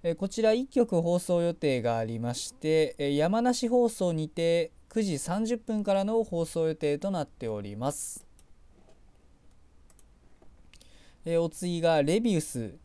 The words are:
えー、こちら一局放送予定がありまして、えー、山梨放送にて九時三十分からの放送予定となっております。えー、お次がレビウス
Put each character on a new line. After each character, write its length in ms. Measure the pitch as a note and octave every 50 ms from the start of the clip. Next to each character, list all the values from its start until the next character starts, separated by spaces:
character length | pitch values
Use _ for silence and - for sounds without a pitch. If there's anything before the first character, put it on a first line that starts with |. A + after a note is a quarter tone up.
え 100 | - G3+
ー、 20 | -
こ 120 | - G3
ち 140 | G3 - -
ら 140 | A3 A3 A3
一 140 | A#3+ C4+ -
局 340 | - C4+ A#3+ A3+ F#3+ E3+
放 160 | E3+ E3+ F3 F3+
送 240 | - - F3 F3
予 100 | E3+ E3+
定 300 | E3 - - D3 C3 B2
が 160 | A2 A#2+ A#2 A2+
あ 60 | A2+
り 140 | A2 A#2 A2+
ま 140 | A#2 A#2+
し 220 | A#2+ - - - -
て、 420 | - - D#3 D#3 D#3+ D#3 C3+ -
え 120 | - C#3+ C#3+
ー、 80 | C#3+
山 260 | C#3+ D3+ E3+ G3+ A3+
梨 260 | A#3+ B3 B3 - B3+ A3+
放 220 | A#3+ B3 A#3+ A3+
送 240 | A3+ - F#3+ F3 E3
に 160 | D#3 D#3 D#3
て 420 | - - E3+ E3+ E3+ E3+ E3 - - - - _
九 140 | - A3+
時 160 | G#3+ G3 D#3+ C#3
三 260 | - - F3 G#3 A3+
十 140 | A3 A#3+ A3+
分 260 | - - A3 G#3+ G3+
か 80 | G3+
ら 120 | G3 G3 G3
の 200 | G#3 A3+ A3+ A3
放 220 | - F3+ E3+ E3
送 200 | D#3+ - E3 D#3+ D#3+
予 60 | D#3
定 240 | D#3 - D3 C#3+ D3
と 120 | - G3
な 140 | G3 E3+ C#3+
っ 20 |
て 200 | - - - B2+
お 140 | A2+ G#2+ G#2
り 160 | G2+ G2 G2+
ま 160 | G#2 B2 C#3
す。 340 | D3 - - - - - - - - - - _ - - - - - - - - - - - - _ - _ - - _ _ - - - - - _ - - - - - - - - _ _ - - _ - - - - - - - - - - - - - - - _ -
え 100 | E3 E3
ー、 60 | E3
お 80 | E3 D#3+
次 320 | D#3+ - F3+ F3+ F3 E3+
が 200 | E3 E3 E3 D3+
レ 180 | C#3+ D3 E3+ A3+
ビ 180 | A#3+ A#3 G3 D#3+
ウ 20 |
ス 340 | - - - B2 A2+ G2 - -